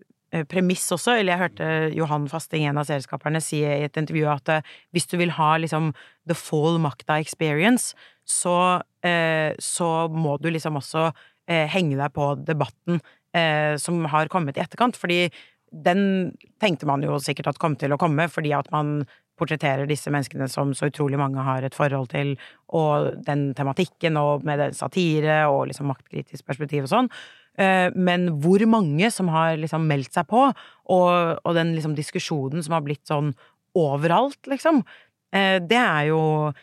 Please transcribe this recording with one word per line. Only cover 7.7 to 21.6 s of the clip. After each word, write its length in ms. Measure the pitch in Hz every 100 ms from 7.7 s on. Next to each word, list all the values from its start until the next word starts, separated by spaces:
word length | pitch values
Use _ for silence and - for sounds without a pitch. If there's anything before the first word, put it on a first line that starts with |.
| 247 - - - _ -
så, 560 | - 180 175 180 180 - _
eh, 500 | 175 170 160 160 156 -
så 500 | - - 170 160 165
må 300 | 160 151 143
du 80 | 160
liksom 260 | 165 160 151
også, 340 | - 160 160 - - _ -
eh, 200 | 165 151
henge 300 | 185 165 135
deg 160 | 143
på 200 | 151 143 139
debatten, 580 | 131 156 135 - - 170 - _ _
eh, 420 | 170 160 151 151 147
som 280 | - 170 160
har 220 | 151 156
kommet 300 | 185 147 135
i 40 |
etterkant, 340 | 170 - 247 -
fordi 340 | 175 175 175 - - _ _
den 640 | 160 160 185 196 190 175 - _ _
tenkte 260 | 214 151 151
man 160 | 139
jo 160 | 147 147
sikkert 280 | 139 143 151
at 120 | 147
kom 160 | 165 143
til 160 | 139
å 60 | 143
komme, 320 | 175 147 165
fordi 220 | - 147 143
at 140 | -
man 340 | 151 147 147 139 _ _ -
portretterer 480 | 160 156 147 135 143
disse 240 | 147 -
menneskene 360 | 147 139 - 135
som 220 | - 143
så 160 | 135 147
utrolig 260 | - 143 139
mange 240 | 139 135
har 200 | 135 131